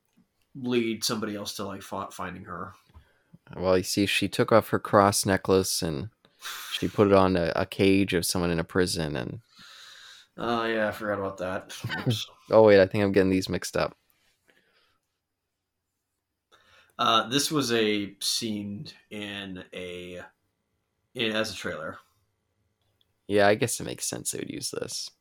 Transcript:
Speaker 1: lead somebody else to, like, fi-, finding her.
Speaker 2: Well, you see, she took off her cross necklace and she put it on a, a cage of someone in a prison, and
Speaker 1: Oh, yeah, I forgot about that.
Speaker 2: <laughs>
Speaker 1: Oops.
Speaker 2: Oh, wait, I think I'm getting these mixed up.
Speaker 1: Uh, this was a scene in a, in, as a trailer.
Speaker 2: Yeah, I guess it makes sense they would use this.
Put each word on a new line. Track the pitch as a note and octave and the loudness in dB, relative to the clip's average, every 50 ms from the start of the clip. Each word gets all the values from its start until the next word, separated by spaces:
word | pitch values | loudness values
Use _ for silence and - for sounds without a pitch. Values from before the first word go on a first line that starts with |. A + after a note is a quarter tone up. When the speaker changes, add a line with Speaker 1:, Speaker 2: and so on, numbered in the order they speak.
| _ _ _ _ _ _ _ _ _ _ - | _ _ _ _ _ _ _ _ _ _ -16
Speaker 1:
lead | C#3 B2 B2 B2 A#2+ A2+ A2+ A2 G#2+ - | -10 -4 0 0 0 0 0 -4 -4 -4
somebody | - A#2+ G#2+ G#2+ G#2+ G#2 | -4 -4 -4 -6 -6 -8
else | G2+ G#2 - - | -8 -10 -10 -10
to, | - G2+ | -10 -10
like, | G2 F#2+ F#2+ - | -10 -10 -12 -12
fi-, | - G#2+ G2 F#2+ - | -10 -8 -8 -8 -10
finding | - - F#2 F2+ F2+ F#2 F#2+ | -10 -12 -10 -10 -10 -14 -14
her. | F#2 F2+ E2+ F#2 F#2 - _ _ _ _ - _ _ _ _ _ _ _ - _ - - | -14 -12 -12 -12 -14 -16 _ _ _ _ -20 _ _ _ _ _ _ _ -20 _ -18 -10
Speaker 2:
Well, | - F2+ F#2+ F#2 F#2 | -4 0 2 2 2
you | F#2+ | 2
see, | - - G#2 G2+ | 0 0 0 0
she | - - - G2+ F#2+ | 0 0 0 -2 -2
took | - - A#2+ - A#2 | 0 0 2 4 4
off | G#2+ - - | 4 4 2
her | - G2+ | -4 -4
cross | - - - G#2 G2 G2+ G2+ - - | -2 4 6 6 6 6 4 2 0
necklace | G#2 F#2+ F#2 - - F#2+ F#2+ F#2 - - - | 0 0 0 2 2 2 2 2 2 -2 -4
and | F2+ E2+ D2 C2+ - A2 _ _ _ _ _ _ - - - - - - - | -4 -4 -4 -6 -8 -10 _ _ _ _ _ _ -16 -14 -14 -14 -12 -10 -8
she | - - F2 | -6 -6 -4
put | - - G#2 | 2 4 6
it | G2 G2 | 6 8
on | F#2+ F#2+ F#2 F#2 | 6 6 6 2
a, | F2 E2+ E2 - | 2 0 0 0
a | - F#2+ | -2 -2
cage | - - - G2+ G2 G2 G2 G2 F#2 F#2 | -4 0 2 4 6 6 4 4 2 0
of | E2+ E2+ | 0 0
someone | - - F#2 F2 F2 | 0 -2 0 0 0
in | F2 E2 | 0 -2
a | E2+ | -2
prison, | - - F#2+ F2+ F2 - D#2+ D#2+ D2 D2 | -2 0 0 0 2 0 -4 -4 -4 -4
and | C2 A#1+ - - A2+ _ _ _ - - - - - - - - - - - - - - _ _ | -6 -6 -6 -10 -12 _ _ _ -20 -20 -20 -20 -20 -20 -20 -20 -20 -20 -20 -20 -20 -20 _ _
Speaker 1:
Oh, | A2+ A2+ A#2 A#2 A2+ A#2 | -8 -4 -2 -2 -2 -2
yeah, | A2+ A2+ A2 G#2+ G#2 | -2 -2 0 -2 -2
I | |
forgot | G2+ - A2 G#2 G2+ G2+ | -2 -4 -4 -4 -4 -2
about | G2 G2 G2 - | -4 -6 -6 -6
that. | F2+ F#2 F#2+ - - - - - - - | -8 -6 -6 -8 -10 -12 -18 -12 -10 -8
Speaker 2:
<laughs> | - - - | -8 -4 -2
Speaker 1:
Oops. | B2+ A2+ - - - - _ _ - | -2 -2 -2 -4 -10 -16 _ _ 4
Speaker 2:
Oh, | - A2 A2 | 6 8 10
wait, | G#2+ G2+ G2 | 10 10 8
I | F#2 | 8
think | - - G#2+ G2+ | 6 4 2 2
I'm | G2 G2 | 4 4
getting | G2+ F#2+ F#2+ | 4 4 4
these | F#2+ F#2 F#2 - | 2 0 0 -2
mixed | F2+ F2 - - - | -6 -6 -6 -4 -2
up. | E2 D#2 - - _ _ _ _ _ _ _ _ _ _ _ _ _ _ _ _ _ _ _ _ _ _ _ _ _ _ _ _ _ _ _ _ _ _ _ _ _ _ _ _ _ _ _ _ _ _ _ _ _ _ _ _ _ _ _ _ _ _ _ _ - | -2 -2 -2 -6 _ _ _ _ _ _ _ _ _ _ _ _ _ _ _ _ _ _ _ _ _ _ _ _ _ _ _ _ _ _ _ _ _ _ _ _ _ _ _ _ _ _ _ _ _ _ _ _ _ _ _ _ _ _ _ _ _ _ _ _ -2
Speaker 1:
Uh, | A#2+ A2+ A2+ A2 G#2 A2+ | 0 2 2 2 2 2
this | B2+ C#3+ C#3+ - | -2 -2 -2 0
was | D#3+ D3 C3 A#2 A#2 | 0 -2 0 2 2
a | A2+ A2 G#2+ G#2 G#2 G2+ F#2+ - - | 2 2 2 2 0 -2 -6 -8 -6
scene | - - - - A#2+ A2 G#2 G#2 G#2 G#2 G2+ G#2+ D3 - - - _ - | -4 -4 -4 -2 -4 -4 -6 -6 -6 -8 -10 -10 -12 -14 -18 -20 _ -16
in | G#2+ G#2+ G#2 G2+ G2+ G2+ G2 F#2+ F#2 F2+ - - - | -12 -12 -10 -10 -10 -10 -10 -10 -12 -14 -14 -14 -12
a, | F#2 F2+ F2+ F2 F2+ F2+ F2+ F2+ F2 - - _ _ _ _ _ _ _ _ _ _ _ _ _ _ _ _ - | -12 -10 -10 -12 -12 -12 -14 -14 -16 -16 -18 _ _ _ _ _ _ _ _ _ _ _ _ _ _ _ _ -6
in, | B2+ A#2 A2 G#2+ | -4 -4 -2 0
as | A2 A2 G#2 F2+ | -2 -2 -4 -6
a | |
trailer. | - - F2+ E2 D2+ D#2 F2+ - - _ _ _ _ _ _ _ _ _ _ _ _ _ _ _ _ _ _ _ _ _ _ _ _ _ | -8 -8 -8 -8 -8 -10 -12 -12 -14 _ _ _ _ _ _ _ _ _ _ _ _ _ _ _ _ _ _ _ _ _ _ _ _ _
Speaker 2:
Yeah, | - G2+ G#2 G2+ | -2 2 4 4
I | G2+ A2 | 4 4
guess | A2+ B2 A2+ - - | 2 0 -4 -4 -6
it | - | -8
makes | A#1 - - - | -10 -10 -8 -8
sense | - - - - - - | -8 -8 -6 -8 -8 -8
they | - | -8
would | - - | -8 -8
use | - - - - | -10 -10 -8 -8
this. | - - - - - - - - _ _ | -8 -8 -10 -8 -10 -10 -12 -12 _ _